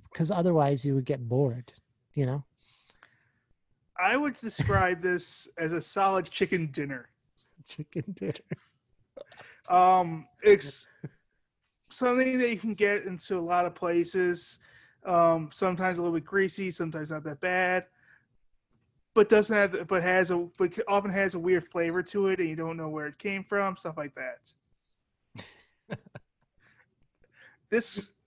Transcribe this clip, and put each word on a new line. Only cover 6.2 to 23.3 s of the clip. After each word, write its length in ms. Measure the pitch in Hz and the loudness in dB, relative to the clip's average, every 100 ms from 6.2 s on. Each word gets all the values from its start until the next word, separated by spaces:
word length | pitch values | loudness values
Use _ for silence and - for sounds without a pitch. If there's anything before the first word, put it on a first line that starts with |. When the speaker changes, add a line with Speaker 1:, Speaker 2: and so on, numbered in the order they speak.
| 165 | -2
Speaker 2:
chicken 380 | - 185 185 160 | -2 -2 0 -2
dinner. 400 | 143 143 131 - _ _ _ | -6 -8 -10 -14 _ _ _
Speaker 1:
<laughs> 280 | _ - | _ -20
Chicken 400 | - - 151 170 202 | -14 -14 -10 -8 -8
dinner. 220 | 180 190 - - - _ _ _ _ _ - - - - - - | -8 -8 -8 -12 -16 _ _ _ _ _ -20 -20 -20 -20 -18 2
Speaker 2:
Um, 580 | 180 180 185 170 160 139 _ | 4 6 6 2 -6 -12 _
it's 440 | 208 202 143 - - _ 151 - _ _ _ _ _ _ _ | 6 6 4 -8 -12 _ -18 -18 _ _ _ _ _ _ _
something 480 | - 247 247 262 254 | -2 2 2 2 2
that 120 | 240 | 0
you 80 | 202 | 0
can 160 | 220 | -4
get 300 | 208 202 208 | 0 0 0
into 320 | 190 180 - 185 | -4 -10 -6 -4
a 20 | |
lot 240 | 170 175 175 | 0 2 0
of 80 | |
places. 840 | 175 175 170 165 190 180 170 - - _ - _ _ | -2 0 0 0 0 0 -2 -8 -16 _ -20 _ _
Um, 460 | - 170 170 165 151 | 0 4 6 4 -2
sometimes 460 | - 190 180 185 175 | -2 -2 0 -2 -2
a 40 | |
little 140 | 175 165 | -2 -2
bit 80 | |
greasy, 460 | - 196 185 - 185 | -2 0 0 -2 -6
sometimes 400 | 165 165 156 151 | -4 -6 -6 -8
not 140 | 151 | -8
that 160 | 151 143 | -8 -6
bad. 460 | 185 180 185 185 - _ _ _ _ _ _ _ _ _ _ _ _ 220 | -2 2 2 0 -4 _ _ _ _ _ _ _ _ _ _ _ _ 2
But 100 | 208 | 6
doesn't 280 | 214 208 208 | 6 4 2
have, 320 | 196 175 170 | 2 0 -2
but 120 | 185 | 0
has 300 | 180 185 180 | 2 2 2
a, 60 | 175 175 - | 0 -4 -2
but 160 | 180 214 | -2 -2
c-, 60 | - | 0
often 240 | 202 202 | 0 0
has 240 | 190 190 | 0 -2
a 40 | 180 | 0
weird 260 | 175 180 170 | 0 0 0
flavor 320 | 175 170 180 | -4 -2 -2
to 240 | 175 202 196 | -4 -2 0
it, 100 | 185 | 0
and 100 | 165 | -2
you 60 | |
don't 220 | 160 160 165 | -4 -6 -6
know 120 | 156 | -8
where 200 | 156 147 | -8 -8
it 100 | 143 | -8
came 240 | 208 | -8